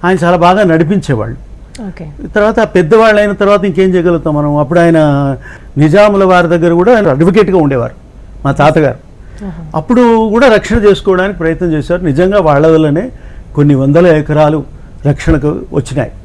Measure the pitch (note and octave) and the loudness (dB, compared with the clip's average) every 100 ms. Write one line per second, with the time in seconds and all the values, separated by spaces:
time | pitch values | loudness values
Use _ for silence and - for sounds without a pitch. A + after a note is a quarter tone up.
0 | F3 F#3 E3+ F3 F3 F#3 G3 D#3+ E3 G3 | -2 0 0 2 2 2 2 2 0 -2
1 | - A#2+ G#2+ B2 - - - - G#3 - | -2 -4 -4 -10 -16 -20 -20 -16 -16 -14
2 | D#3 D3 - G#3+ G#3 A3 A3 F#3 D#3 A3 | -16 -14 -6 0 0 0 0 0 2 4
3 | A3 G#3 G#3 G3+ G3+ G3+ G3 E3+ F#3+ F3+ | 4 2 0 0 0 0 0 0 0 0
4 | E3+ E3+ D#3+ D3 D3 D3 C3+ F3 E3+ D#3+ | 0 -2 -2 -2 -2 -2 0 2 2 4
5 | D3+ C#3 C#3 C3 - - - - D3+ F3+ | 2 0 -2 -6 -10 -20 -10 0 2 4
6 | G#3 G3 F#3+ F3+ E3+ E3+ E3+ E3+ F#3 A#3+ | 4 2 2 2 2 0 2 2 2 2
7 | G3+ C3+ E3 G#3+ G3+ F#3 D3 C3+ A2+ - | 2 2 2 2 2 2 0 -2 -4 -10
8 | - - - - C#3 C#3+ D3 D#3 D3 A2+ | -20 -20 -20 -8 -6 0 2 2 0 -4
9 | - - - - G3+ E3 D#3 - D#3 A#3+ | -16 -20 -20 -16 -14 -14 -10 -10 -2 2
10 | A#3+ A3+ A3+ A#3+ C4+ A3 - A3+ G#3 G3 | 4 2 0 2 2 2 0 0 2 2
11 | G3+ F#3 F#3+ F3+ D#3+ D#3+ F3 D#3 - F3 | 0 -2 -2 -4 -4 -2 -4 -4 -4 -4
12 | F3 C3+ F#3 G3+ D#3+ C#3+ D#3+ D#3+ D#3 D3+ | -2 0 0 2 2 2 2 2 2 -2
13 | B3+ - - - - - D3 C#3 C3+ D#3 | -4 -12 -20 -20 -10 0 2 2 2 2
14 | F3+ D#3 D3 D3+ D3+ D3+ C3+ - - - | 4 2 0 0 0 0 -6 -16 -20 -6
15 | C#3+ C#3+ - D#3+ D3 - - - - C3+ | -4 -2 -2 0 -2 -6 -6 -6 -4 -6
16 | G#2+ - | -8 -10